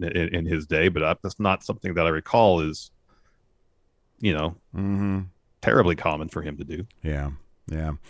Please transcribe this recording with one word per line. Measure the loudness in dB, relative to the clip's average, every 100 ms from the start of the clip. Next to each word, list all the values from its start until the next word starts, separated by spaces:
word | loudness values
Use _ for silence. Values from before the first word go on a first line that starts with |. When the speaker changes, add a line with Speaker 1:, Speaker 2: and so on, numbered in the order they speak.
Speaker 1:
in, | -4 -2
in, | 0 0
in | 0
his | -2 0
day, | 2 4
but | 4
I, | 0 0
that's | -4 -2
not | 0 0
something | -2 -6 -4
that | 0 0
I |
recall | 0 2 4 6 6
is, | 2 -4 -12 _ _ _ _ _ _ _ _ _ _ _ _ -4
you | -2
know, | 0 -2 -6 _ -6
Speaker 2:
Mm-hmm. | -2 -2 0 -2 -6 -12 _ _
Speaker 1:
terribly | 2 4 4 2
common | 0 -2 -4
for | -8
him | -8 -10
to |
do. | -10 -10 -12 _
Speaker 2:
Yeah, | -6 -4 -4 -8 -16 _ -10
yeah. | -6 -6 -8 -12